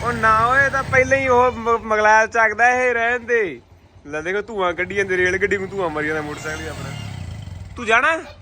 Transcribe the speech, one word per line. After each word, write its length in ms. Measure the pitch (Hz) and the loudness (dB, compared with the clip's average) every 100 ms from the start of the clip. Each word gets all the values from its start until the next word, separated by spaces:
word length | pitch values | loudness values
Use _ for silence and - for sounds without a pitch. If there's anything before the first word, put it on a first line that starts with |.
ਉਹ 100 | 233 | -2
ਨਾ 340 | 240 220 220 233 | 0 4 4 4
ਓਏ, 220 | 262 277 | 4 2
ਤਾਂ 140 | 269 | 0
ਪਹਿਲਾਂ 340 | 262 262 262 269 | 2 2 4 2
ਹੀ 100 | 269 | 4
ਉਹ 240 | 247 254 | 4 4
ਮ-, 280 | 233 226 233 | 0 -2 -2
ਮਗਲਾਲ 440 | 220 214 214 220 220 | 0 2 6 6 4
ਚੱਕਦਾ 420 | 233 220 208 240 | 2 0 4 2
ਇਹ, 240 | 247 254 | 4 2
ਰਹਿਣ 260 | 233 233 247 | 0 0 -2
ਦੇ। 420 | 233 240 190 123 _ - _ - 147 | -2 0 0 -6 _ -20 _ -20 -10
ਲੈ 140 | 151 | -8
ਦੇਖੋ 200 | 160 202 | -4 -6
ਧੂੰਆਂ 320 | 202 214 180 | -6 -2 -2
ਕੱਢੀ 220 | 170 180 196 | -2 -4 -2
ਜਾਂਦੇ, 220 | 196 185 | -2 0
ਰੇਲ 200 | 180 185 | 0 0
ਗੱਡੀ 200 | 196 196 | 0 -2
ਨੂੰ 120 | 190 | -4
ਧੂੰਆਂ 200 | 196 175 | -4 -4
ਮਾਰੀ 180 | 151 151 | -2 -4
ਜਾਂਦਾ 140 | 156 | -4
ਮੋਟਰਸਾਈਕਲ 400 | 151 165 156 156 | -6 -8 -8 -8
ਹੀ 60 | 160 | -8
ਆਪਣਾ। 220 | 147 160 156 - - - - - - - - | -10 -10 -10 -10 -10 -12 -12 -12 -14 -14 -10
ਤੂੰ 100 | 226 | 2
ਜਾਣਾ? 320 | 226 285 320 302 - | 2 4 0 -6 -18